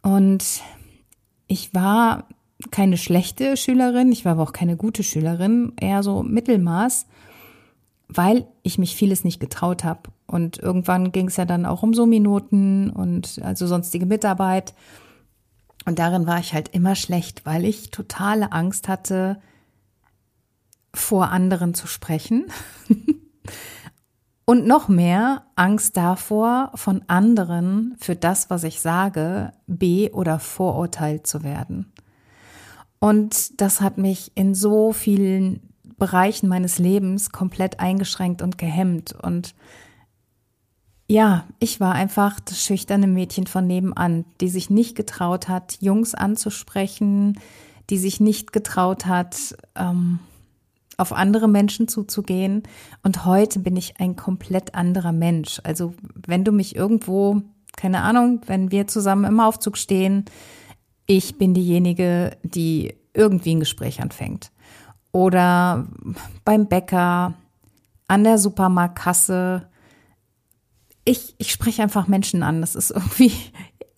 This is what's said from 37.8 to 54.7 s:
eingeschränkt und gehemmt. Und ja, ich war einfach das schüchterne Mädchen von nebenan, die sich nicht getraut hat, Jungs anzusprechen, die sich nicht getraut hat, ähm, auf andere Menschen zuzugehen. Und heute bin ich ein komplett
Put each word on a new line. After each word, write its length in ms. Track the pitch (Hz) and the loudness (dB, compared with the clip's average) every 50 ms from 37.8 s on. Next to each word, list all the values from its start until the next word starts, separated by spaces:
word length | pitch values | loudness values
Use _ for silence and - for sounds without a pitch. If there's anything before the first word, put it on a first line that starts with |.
eingeschränkt 600 | 180 185 185 196 196 - - - 185 180 175 175 | -2 -2 0 0 -2 -4 -4 -4 -2 -2 -2 -2
und 160 | 175 180 175 | -4 -6 -4
gehemmt. 560 | - 170 165 151 180 190 185 175 160 - - - - | -4 -6 -2 0 0 0 0 0 -2 -6 -10 -16 -8
Und 360 | - - 175 175 175 - _ _ _ - - - - - _ _ _ _ _ _ _ _ _ _ _ _ _ _ _ _ _ _ _ _ _ _ _ - | -6 -4 -4 -4 -6 -8 _ _ _ -20 -20 -20 -20 -20 _ _ _ _ _ _ _ _ _ _ _ _ _ _ _ _ _ _ _ _ _ _ _ 2
ja, 360 | 208 214 220 214 190 170 - - - _ | 4 4 6 6 4 2 0 -6 -6 _
ich 220 | 233 226 - - | -4 -4 -2 -2
war 140 | 202 180 185 | 0 0 2
einfach 440 | 131 190 196 - 208 202 202 202 - | 0 -2 0 2 2 0 0 0 -6
das 260 | - - 185 - - | -12 -12 -8 -6 -2
schüchterne 440 | - 202 185 - - 196 202 196 190 | -2 -2 -4 -2 -2 0 2 2 2
Mädchen 400 | 185 185 185 175 - - 185 - | 2 0 -2 -4 -4 -6 -6 -2
von 180 | - 185 185 | -2 -2 0
nebenan, 580 | 180 180 180 185 190 - - 175 175 170 165 165 - _ _ | 0 0 0 -2 -2 -2 -2 0 0 0 -2 -4 -8 _ _
die 80 | 180 185 | -4 -2
sich 220 | 180 185 180 - | -2 -4 -2 2
nicht 260 | 202 214 233 233 - | 2 2 2 2 -2
getraut 520 | - 214 - - - 180 175 180 185 - - | -8 -8 -8 -6 -4 -2 -2 -2 -4 -4 -4
hat, 300 | 185 180 180 - - - | -4 -4 -6 -8 -10 -2
Jungs 340 | 196 196 196 214 226 220 - | 0 2 2 2 0 -2 -2
anzusprechen, 1300 | - - 196 214 214 - 208 - - - - - 202 190 196 - - 214 202 202 202 202 208 202 202 - - - - - - _ - _ - | -2 -2 -2 -2 -2 -4 -6 -8 -8 -16 -8 -4 -4 -4 -4 -2 -2 0 2 2 2 2 2 0 -2 -10 -20 -20 -20 -20 -20 _ -20 _ -4
die 80 | 202 190 | -2 -2
sich 220 | 185 196 196 - | 0 -2 2 2
nicht 320 | 208 214 208 208 - - | 2 2 2 0 -6 -4
getraut 540 | - 214 208 - - 190 180 185 190 - - | -4 -4 -4 -2 0 0 2 2 0 -2 -2
hat, 500 | 180 180 180 175 175 - - - - - - - _ _ | 0 0 0 0 -4 -8 -10 -10 -10 -12 -16 -20 _ _
ähm, 460 | - 180 180 175 180 175 175 175 170 - - - - _ _ _ _ _ _ _ _ _ _ - | -6 -4 -2 0 0 0 0 -2 -2 -6 -14 -20 -20 _ _ _ _ _ _ _ _ _ _ -6
auf 160 | - 185 - | -6 -6 -4
andere 360 | - - 190 196 208 220 220 220 | -2 0 2 2 2 4 4 4
Menschen 400 | 208 202 202 208 - - 226 226 | 4 4 4 2 0 -2 -4 -2
zuzugehen. 760 | - 220 202 - - 208 202 - 185 185 190 196 196 214 214 - - - - - - _ | -2 -8 -8 -6 -6 -8 -4 -4 -2 -2 -2 -2 -2 -4 -6 -8 -20 -20 -20 -20 -20 _
Und 220 | _ 190 185 170 - | _ -2 -2 0 2
heute 340 | 180 185 196 214 214 - 202 | 4 4 4 4 4 0 -4
bin 180 | 185 185 185 | -2 -2 -2
ich 240 | 185 175 - - - | -2 -4 -6 -6 -4
ein 160 | 180 180 175 | -4 -4 -4
komplett 580 | - - - 185 180 - - 185 190 - - | -4 -4 -6 -6 -6 -6 -4 -4 -4 -4 -4